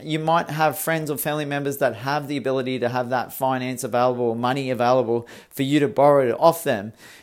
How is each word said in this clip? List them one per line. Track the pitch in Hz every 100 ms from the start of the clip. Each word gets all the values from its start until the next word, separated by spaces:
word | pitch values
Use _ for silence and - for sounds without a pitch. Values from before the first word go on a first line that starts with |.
You | 156 156
might | 156 165 -
have | 151 156 139
friends | - 160 156
or | 143
family | 160 151 147
members | 143 143 139
that | 135 107
have | 127 147 143
the | 143
ability | 131 131 127 127
to | 117
have | 127 120
that | 123 110
finance | - 131 131 127 127
available, | 127 120 123 123 120
money | 113 120 135 135
available | 120 120 127 120 117 113 - -
for | -
you | 135 147
to | 139
borrow | 139 143 143 127
it | 113
off | 165 160
them. | 147 117 104 - - -